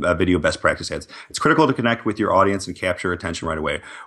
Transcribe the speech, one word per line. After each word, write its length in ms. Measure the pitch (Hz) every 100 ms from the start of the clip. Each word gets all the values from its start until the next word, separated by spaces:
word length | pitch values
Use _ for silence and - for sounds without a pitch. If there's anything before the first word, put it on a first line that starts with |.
uh, 120 | 85
video 240 | 87 90 87
best 240 | 90 -
practice 280 | 85 76 -
ads. 160 | 76 - - -
"It's 100 | -
critical 280 | 151 156 151
to 80 |
connect 320 | 131 117 117 117
with 120 | 101
your 140 | 98
audience 340 | 90 98 98 95
and 80 |
capture 380 | 90 92 87 92
attention 340 | 87 85 82 80
right 120 | 80
away. 240 | 76 71 - -